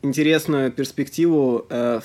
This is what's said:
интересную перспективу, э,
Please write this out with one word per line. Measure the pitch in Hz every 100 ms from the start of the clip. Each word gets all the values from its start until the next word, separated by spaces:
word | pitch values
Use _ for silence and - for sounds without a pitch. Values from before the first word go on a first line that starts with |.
интересную | 139 135 151 160 156 143 135
перспективу, | 131 135 - 135 - 170 156 131 120 -
э, | 127 120 117